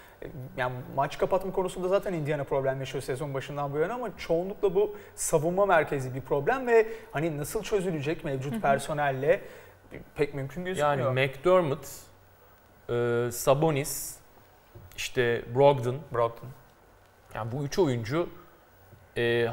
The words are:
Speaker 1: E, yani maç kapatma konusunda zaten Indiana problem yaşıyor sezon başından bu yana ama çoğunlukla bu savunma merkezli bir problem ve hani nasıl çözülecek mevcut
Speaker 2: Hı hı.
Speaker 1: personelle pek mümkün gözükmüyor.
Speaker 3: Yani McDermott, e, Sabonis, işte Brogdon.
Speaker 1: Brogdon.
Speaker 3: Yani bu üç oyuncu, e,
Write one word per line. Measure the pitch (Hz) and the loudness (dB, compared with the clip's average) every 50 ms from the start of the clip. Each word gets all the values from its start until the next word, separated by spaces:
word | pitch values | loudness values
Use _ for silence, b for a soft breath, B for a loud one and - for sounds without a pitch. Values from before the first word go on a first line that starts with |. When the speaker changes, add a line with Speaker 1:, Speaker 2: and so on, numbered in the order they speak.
| B B B B - | B B B B -14
Speaker 1:
E, | - - 147 127 131 - | -14 -12 -12 -12 -10 -4
yani | 127 127 127 127 127 127 - - | -4 -2 -2 -4 -6 -10 -6 -2
maç | 135 139 156 - | -2 -2 0 0
kapatma | - 196 175 196 185 185 190 | -2 0 2 2 0 0 -2
konusunda | - - 185 180 - 185 180 | -2 -2 -2 -2 -2 -4 0
zaten | 185 190 202 190 214 185 | 2 2 2 2 0 -4
Indiana | 165 147 139 151 143 139 | -2 -2 -2 -2 -2 -2
problem | - 147 139 135 135 131 135 | -2 0 0 0 0 0 -2
yaşıyor | 135 131 - 139 | -4 -6 -6 -6
sezon | 127 - 135 123 156 143 135 | -4 -4 -6 -4 -4 -6 -6
başından | 135 127 - 147 143 143 143 139 | -6 -6 -6 -6 -6 -4 -2 0
bu | |
yana | 151 160 185 233 | 0 0 0 -2
ama | 254 247 214 - | -4 -6 -8 -8
çoğunlukla | - - - 170 165 180 190 208 - - 196 170 | -6 -2 0 0 0 0 -2 -2 0 0 2 4
bu | 196 208 208 - B B B B | 4 2 2 0 B B B B
savunma | - - - - 160 143 170 180 190 202 | -8 -2 2 2 2 2 2 2 4 4
merkezli | 196 180 160 147 147 151 139 127 127 123 | 6 6 6 4 4 0 -4 -4 -4 -6
bir | 135 | -6
problem | 127 - 156 143 139 208 240 269 262 | -4 -2 0 0 2 2 0 0 2
ve | 240 233 226 220 220 B B B B | 6 6 6 6 4 B B B B
hani | B 139 160 170 151 | B -2 -2 -2 -2
nasıl | 143 147 - - 220 190 | -4 -6 -4 -4 -6 -2
çözülecek | - 220 202 175 190 165 156 131 143 165 - - | 0 0 0 0 0 -2 -2 -2 -2 -4 -2 -4
mevcut | 156 135 131 127 147 - | -4 -4 -4 -4 -4 -4
Speaker 2:
Hı | |
hı. | 226 | 0
Speaker 1:
personelle | 190 143 139 135 - - 156 147 147 143 135 131 135 151 185 202 B B B B B B B B - - - - - - - | 2 4 2 2 2 -2 -2 0 0 0 0 2 4 4 4 4 B B B B B B B B -20 -18 -18 -18 -18 -8 -2
pek | - 147 - - | -2 -2 -2 -2
mümkün | 139 135 139 - 175 180 | -6 -6 -6 -8 -8 -6
gözükmüyor. | 180 185 143 147 147 143 | -4 -2 0 2 2 2
Speaker 3:
Yani | 135 131 135 127 131 135 | 2 2 0 2 2 2
McDermott, | 139 135 - - 180 185 185 175 143 135 - - - - - - - - - - _ _ - - - - - _ _ - - - - | 0 0 0 4 6 6 6 6 4 0 -2 -6 -12 -16 -16 -18 -20 -20 -20 -20 _ _ -20 -20 -20 -20 -20 _ _ -20 -14 -6 -4
e, | 120 120 120 120 120 117 120 127 | -2 0 2 2 2 0 0 -2
Sabonis, | 127 - - 151 135 143 165 160 156 135 147 - - - - - - - - - - - - - - - _ _ - - - - - | -2 0 4 4 4 6 4 2 2 0 -2 -4 -6 -8 -8 -10 -12 -16 -20 -20 -20 -20 -20 -20 -20 -20 _ _ -20 -20 -20 -16 -12
işte | - - - - 131 123 120 117 113 - 120 120 | -10 -10 -4 -2 0 0 0 0 -2 -4 -2 2
Brogdon. | 131 139 143 143 131 120 123 123 143 165 - 123 | 4 6 6 6 4 0 -4 -4 -4 -6 -6 -2
Speaker 1:
Brogdon. | 117 117 117 117 - - 127 139 - - - - _ _ _ _ _ - - _ _ - - - | 0 0 0 -2 -6 -16 -16 -18 -18 -20 -20 -20 _ _ _ _ _ -20 -20 _ _ -18 -12 -8
Speaker 3:
Yani | 113 110 113 | -8 -6 -6
bu | 113 147 143 | -4 -4 -4
üç | 139 - 196 | -2 2 2
oyuncu, | 185 143 123 120 110 104 139 165 175 - - - - - - - _ _ _ - - - - - - - - | 2 2 2 0 -2 -2 -2 -2 -2 -4 -8 -16 -20 -20 -20 -20 _ _ _ -20 -20 -20 -20 -20 -18 -8 -4
e, | 117 120 120 117 120 117 113 | 0 2 2 2 2 2 0